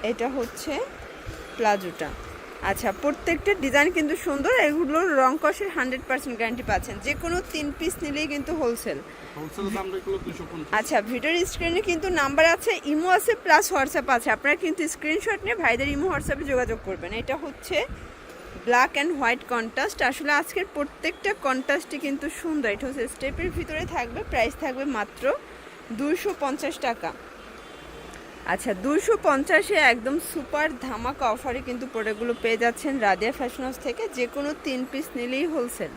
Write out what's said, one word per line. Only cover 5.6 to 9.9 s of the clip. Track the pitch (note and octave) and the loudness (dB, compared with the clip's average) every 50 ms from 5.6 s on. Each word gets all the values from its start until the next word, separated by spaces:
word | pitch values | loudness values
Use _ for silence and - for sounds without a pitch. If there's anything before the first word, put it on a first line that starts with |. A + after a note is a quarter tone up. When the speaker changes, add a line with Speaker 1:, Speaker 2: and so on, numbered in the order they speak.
| G#4 G4 - | -4 -4 0
Speaker 1:
হান্ড্রেড | - B3+ B3+ B3+ C4 - - | -2 -2 0 -2 -4 -2 -2
পার্সেন্ট | B3+ C4+ - C#4 A#3+ G#3+ | -2 -2 -2 -6 -4 -2
গ্যারান্টি | A#3 A3+ A#3+ A#3+ B3+ - | -2 -2 -2 -4 -2 0
পাচ্ছেন। | G#3 F3+ - - G#3 G3+ - | 0 0 0 -4 -8 -6 0
যে | C4+ D4 C#4+ | 0 0 0
কোনো | - E4+ E4+ F4+ F#4 - | 0 0 0 0 -2 -2
তিন | - D#4 D4+ D4 C#4 - | -4 -4 -4 -4 -4 -2
পিস | D#4+ E4+ - - F4 | -2 -2 -2 -2 -4
নিলেই | D4 C#4+ D4 D#4 D4 D4 | -2 -2 -2 -2 0 -2
কিন্তু | C#4+ C4+ - E4 D#4+ | -4 -2 -2 -2 0
হোলসেল। | D4 A#3 A#3 A3+ - A3+ D3+ C#3 C#3+ - - - - - - C#3+ | 2 0 0 0 -2 -4 -4 -6 -6 -12 -16 -16 -16 -14 -12 -10
Speaker 2:
হোলসেল | D#3 D#3 - - G#3 G3 G#3+ | -10 -10 -6 -4 -4 -2 -2
দাম | G3 F#3+ F#3+ | -2 -4 -4